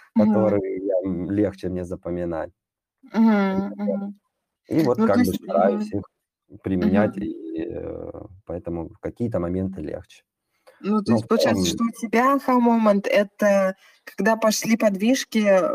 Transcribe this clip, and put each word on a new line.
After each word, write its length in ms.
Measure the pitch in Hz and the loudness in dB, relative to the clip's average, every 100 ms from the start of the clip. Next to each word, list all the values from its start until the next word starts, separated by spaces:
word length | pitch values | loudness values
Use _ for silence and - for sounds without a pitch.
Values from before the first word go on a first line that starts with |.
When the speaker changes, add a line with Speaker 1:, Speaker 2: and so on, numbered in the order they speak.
| - 113 | -4 2
Speaker 1:
Мгм. 340 | 107 107 107 | 4 4 4
Speaker 2:
которые 360 | 101 95 95 98 | 2 0 -4 -2
я, 100 | 92 95 | -2 -2
м, 260 | 87 85 | -4 -2
легче 380 | 101 101 95 92 | 0 0 -2 -6
мне 160 | 90 90 | -6 -6
запоминать. 680 | 87 87 87 87 80 82 _ _ _ _ _ | -8 -6 -6 -4 -6 -8 _ _ _ _ _
Speaker 1:
Мгм, 680 | - 208 226 208 196 190 202 202 | -6 2 4 4 2 -2 -4 -4
мгм. 420 | 208 202 202 - _ _ _ _ - | -4 -4 -6 -12 _ _ _ _ -4
Speaker 2:
И 140 | 147 | 0
вот 160 | 143 127 | 2 2
Speaker 1:
Ну, 120 | 220 | 2
то 100 | 202 | 4
Speaker 2:
как 40 | |
бы 100 | - | 2
Speaker 1:
есть, 80 | - | 0
Speaker 2:
стараюсь 480 | - - 95 214 214 | -2 2 2 2 -4
Speaker 1:
мгм. 20 | |
Speaker 2:
их 100 | 202 - _ _ _ _ 98 | -8 -10 _ _ _ _ -10
применять, 540 | - 95 90 101 107 - | -4 0 2 2 2 -2
Speaker 1:
Мгм. 40 | |
Speaker 2:
и, 420 | - - 80 80 85 | -8 -8 -10 -8 -8
э, 440 | 82 85 82 85 80 - - - | -8 -10 -10 -12 -14 -16 -18 -12
поэтому 440 | 85 85 85 80 - | -10 -8 -8 -8 -10
какие-то 380 | 87 - 120 101 | -12 -6 -4 -4
моменты 420 | 87 92 95 95 | -2 -2 -4 -6
легче. 420 | 76 78 - - _ _ _ _ _ _ | -10 -10 -12 -20 _ _ _ _ _ _
Speaker 1:
Ну, 200 | 190 214 | -2 -2
то 80 | 202 | 2
Speaker 2:
Но 20 | |
Speaker 1:
есть 120 | 113 - | 0 2
Speaker 2:
в 20 | |
Speaker 1:
получается, 400 | 226 - 208 175 | 0 2 2 0
Speaker 2:
целом 0 | |
Speaker 1:
что 160 | - | 0
у 60 | 233 | -4
тебя 420 | - 220 226 254 277 | -4 -2 2 2 2
аха-момент — 680 | - 247 240 233 214 202 202 | 2 2 4 4 4 2 2
это 680 | 196 202 - 208 196 190 190 _ _ - | 0 0 0 2 2 0 -4 _ _ -14
когда 320 | - 202 220 | -2 0 2
пошли 400 | 220 214 - 226 | 2 0 0 2
подвижки 640 | 226 190 220 269 - 226 208 190 170 | 2 2 2 0 0 0 4 4 2